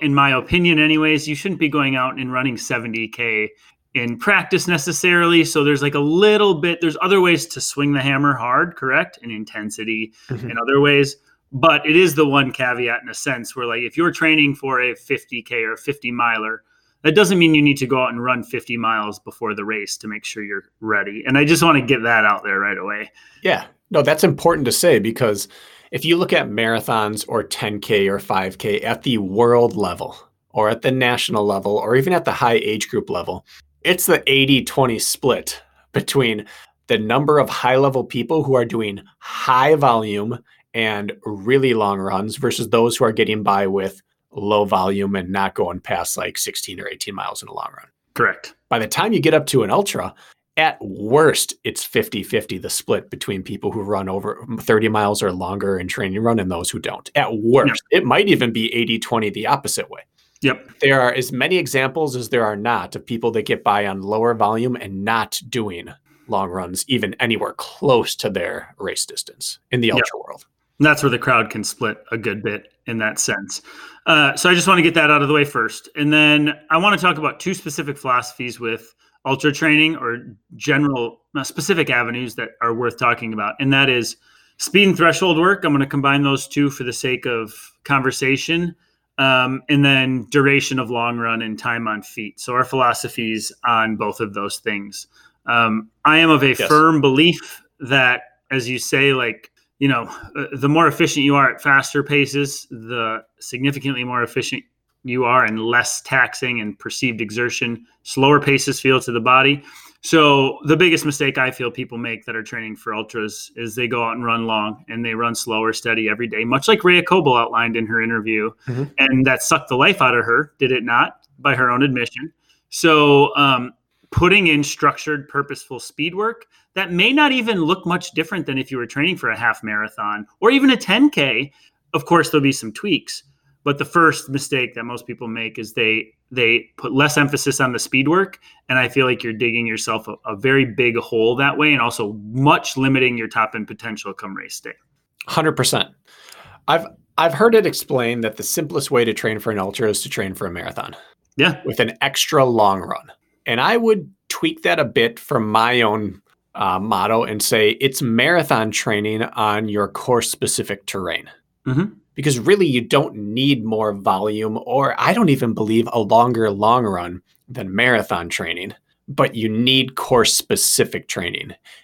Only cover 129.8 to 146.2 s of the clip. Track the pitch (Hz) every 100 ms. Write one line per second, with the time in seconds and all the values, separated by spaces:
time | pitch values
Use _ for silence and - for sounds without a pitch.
129.8 | 107 - 104 104 107 _ 214 269 269 247
130.8 | - 214 294 - 139 113 143 _ _ _
131.8 | _ 160 - 170 139 151 139 131 113 107
132.8 | 208 160 - - - _ _ _ 147 143
133.8 | 143 180 160 143 - 135 - 135 123 117
134.8 | 117 120 - 113 120 113 113 113 107 -
135.8 | 110 110 - _ _ 127 117 117 - -
136.8 | 127 135 147 143 139 143 143 131 131 117
137.8 | - 131 135 180 190 - _ _ - 127
138.8 | 123 139 127 120 117 110 120 117 117 110
139.8 | - 110 110 - 113 104 131 135 127 104
140.8 | 120 117 - 117 110 123 139 - 151 139
141.8 | 117 - 104 107 104 123 143 170 - 131
142.8 | 135 135 127 120 110 117 110 113 104 110
143.8 | 117 104 101 95 104 98 90 - 120 -
144.8 | _ _ _ - - - 156 147 127 120
145.8 | - _ _ _